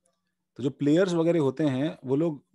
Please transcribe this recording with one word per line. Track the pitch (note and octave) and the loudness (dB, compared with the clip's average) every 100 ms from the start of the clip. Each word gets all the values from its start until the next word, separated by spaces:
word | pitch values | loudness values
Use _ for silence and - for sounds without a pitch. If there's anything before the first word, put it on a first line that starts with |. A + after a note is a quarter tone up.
| _ _ _ _ _ - | _ _ _ _ _ -8
तो | |
जो | C3 | -6
प्लेयर्स | B2+ C#3+ D#3+ F#3+ | -2 2 2 2
वगैरह | E3+ E3 E3+ | 2 2 2
होते | C#3 B2+ | 0 0
हैं, | D#3 B2+ D3+ F3 | -2 0 -4 -6
वो | C3 C#3 | -4 -2
लोग, | E3+ C#3+ - | -2 -4 -8